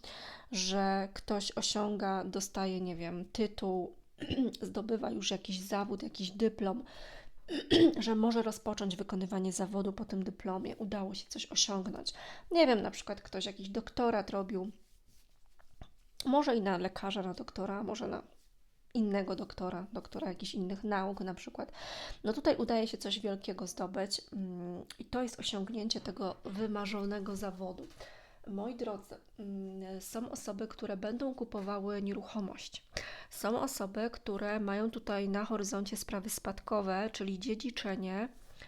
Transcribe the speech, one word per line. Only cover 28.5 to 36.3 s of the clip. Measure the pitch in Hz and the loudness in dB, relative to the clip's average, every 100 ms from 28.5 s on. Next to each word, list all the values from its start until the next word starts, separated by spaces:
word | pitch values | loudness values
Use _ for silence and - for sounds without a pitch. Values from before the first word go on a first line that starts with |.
| 196 214 240 | -4 -4 -4
drodzy, | 233 202 - - - - | -4 -4 -8 -16 -18 -12
mm, | 202 196 190 190 190 190 | -8 -6 -6 -8 -8 -8
są | 185 226 240 | -6 -6 -4
osoby, | 247 - 202 220 | -6 -6 -6 -6
które | - 214 196 | -6 -4 -2
będą | 208 240 269 262 | -2 -2 -2 -2
kupowały | 233 214 196 202 196 208 | -4 -2 -2 -2 0 0
nieruchomość. | 202 202 196 220 190 - - - - - - - - | 0 -2 -2 -2 -2 -4 -10 -12 -10 -8 -8 -10 -12
Są | - 202 233 | -2 0 2
osoby, | 269 - 196 196 226 | 0 -2 -4 0 -2
które | 226 - 196 208 214 | -2 -4 -2 0 0
mają | 202 196 220 | 2 2 2
tutaj | 220 - 202 202 | 0 0 0 2
na | 202 214 | 2 2
horyzoncie | 220 202 196 202 214 | 0 0 0 -2 -4
sprawy | - 202 202 | -4 -4 -2